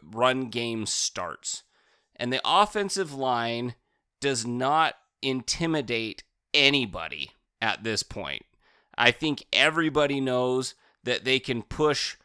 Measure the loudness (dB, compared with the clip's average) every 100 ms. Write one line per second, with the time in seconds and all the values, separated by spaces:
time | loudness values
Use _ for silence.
0 | -10 0 2 2 -4 -6 -4 -4 -4 -4
1 | -4 -4 -8 -10 -10 -12 -14 _ _ _
2 | _ -8 -4 -2 2 4 4 2 -2 -4
3 | -4 -2 0 0 0 -4 -6 -10 _ _
4 | _ _ -2 0 -2 -2 2 4 2 -2
5 | _ _ -4 -2 -4 -2 0 0 -2 -4
6 | -4 -10 -18 _ _ 6 6 6 0 -6
7 | -10 -10 -14 _ _ _ -2 -2 -2 -4
8 | -4 -8 -8 -10 -14 _ _ _ _ 2
9 | 2 4 0 -4 -2 2 2 2 0 2
10 | 2 0 0 0 0 0 -4 -10 _ _
11 | -4 -2 0 0 0 -6 -6 0 2 2
12 | -4 -8